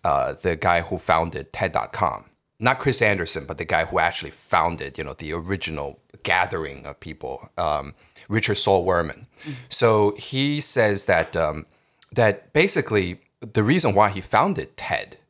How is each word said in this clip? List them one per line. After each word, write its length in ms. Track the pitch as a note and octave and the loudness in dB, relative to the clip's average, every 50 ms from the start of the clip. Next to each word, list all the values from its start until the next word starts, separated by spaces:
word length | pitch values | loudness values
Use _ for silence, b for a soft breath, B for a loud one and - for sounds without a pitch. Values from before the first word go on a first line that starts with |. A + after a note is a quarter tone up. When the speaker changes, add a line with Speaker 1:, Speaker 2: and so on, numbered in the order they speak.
| - | 2
Speaker 1:
uh, 300 | F2 C#2+ C#2 B1+ C2 C#2+ - | 2 2 2 0 -2 -4 -4
the 140 | - F#2 E2+ | -2 -2 -2
guy 260 | D#2+ - F#2 F2 E2+ | 0 2 2 2 2
who 160 | E2+ - F#2+ | 0 -2 -8
founded 540 | F2 - - E2 D#2+ E2+ E2+ D2 D2 C#2 - | -8 0 2 2 2 2 0 -4 -10 -12 -10
ted 200 | - - G2 F#2 | -6 -4 -4 -2
dot 200 | - - A1+ - | 0 -2 -4 -4
com. 340 | - - G2+ D2+ A#1 G1+ - _ _ _ _ _ _ _ | -4 -2 -2 -2 -2 -4 -14 _ _ _ _ _ _ _
Not 180 | G#2+ B2 C3+ C3 | 0 0 0 2
Chris 220 | - C#3+ A#2+ - | 0 0 2 4
Anderson, 440 | A#2 G#2+ G2+ F#2+ E2+ - - - C#2+ | 2 2 2 2 -2 -4 -4 -6 -8
but 100 | C#2 F#2+ | -10 -8
the 80 | - F2 | -10 -4
guy 200 | D#2 F2+ D#2+ E2 | 0 0 0 0
who 140 | - F#2 F2 | 0 0 2
actually 320 | D#2+ F2 - - E2 C#2+ | 2 2 0 -2 -10 -10
founded, 680 | - - - - - - E2+ F2 E2+ D2+ C#2 C#2 C2+ | -12 -14 -4 0 2 2 2 2 0 -4 -8 -10 -10
you 60 | - D#2 | -10 -10
know, 100 | C#2+ - | -10 -10
the 200 | - E2 D2+ D#2+ | -10 -8 -6 -6
original 680 | E2+ E2 F2+ G2 F2+ - E2+ D#2+ D2+ C#2+ C#2+ C#2 _ _ _ - - _ | -6 -4 -4 -6 -4 -4 -6 -6 -6 -8 -8 -10 _ _ _ -20 -12 _
gathering 640 | - F2 F2+ F2+ F2 - E2+ D#2 C#2+ C#2 C#2 C2+ | 0 2 2 2 0 -2 -6 -6 -8 -12 -14 -14
of 140 | C#2+ D2 _ | -16 -16 _
people, 500 | - D#2+ D2 _ - C2+ C2+ - - - _ | -14 -16 -14 _ -12 -12 -12 -12 -14 -14 _
um, 380 | - F2 D#2 D2+ D2 C#2 C#2+ - B B B B B B | -4 -2 -2 -2 -2 -4 -8 -14 B B B B B B
Richard 280 | B G2+ A2+ - - G#2 | B -2 -2 0 0 -2
Saul 300 | - - G#2 G2 F#2 E2+ | 0 2 2 2 4 4
Wurman. 400 | F#2 F2+ E2+ E2+ D#2 - - - _ B B | 2 2 2 0 -2 -6 -12 -16 _ B B
Speaker 2:
Mm-hmm. 100 | B D3+ C#3 B2 B2 B | B -12 -12 -12 -10 B
Speaker 1:
So 440 | - - B2 A2+ A2 G#2+ G#2 G#2 G#2 | -2 2 4 4 6 6 4 2 2
he 440 | - - - - C3 C3+ C#3+ D3 D3 | -2 -10 -6 -2 -2 0 0 0 -2
says 440 | C#3+ - - B2+ A2+ G#2 G2+ G2 - | -2 0 2 4 4 4 2 0 0
that, 300 | - F#2 E2 E2 - - | 2 2 2 2 0 -2
um, 300 | E2+ D#2+ D2+ D#2 E2+ F2+ _ b b b b b b b _ | -2 -2 0 -2 -6 -10 _ b b b b b b b _
that 420 | - A#2+ A#2 G#2+ G2+ - - _ _ | 0 2 4 4 2 0 -8 _ _
basically 680 | D3 F3 G3+ - F3 C3+ - A2 G#2 F#2 F2+ F2+ - _ _ _ _ | 2 2 2 2 -2 -2 0 0 0 0 0 -6 -10 _ _ _ _
the 220 | - A2 - A#2 G#2 | -18 -4 0 2 4
reason 320 | G#2+ - - - A2+ G2 | 4 4 4 4 4 6
why 140 | G2 G#2+ G2+ | 6 4 4
he 120 | G2 F#2+ | 4 -4
founded 560 | F#2 - - A2 C#3+ G3+ - D#2+ C#2 - _ | -6 2 4 4 4 4 0 -4 -6 -10 _
ted 400 | - - - - - G1+ - - _ _ | -12 -6 -4 -4 -4 -4 -10 -16 _ _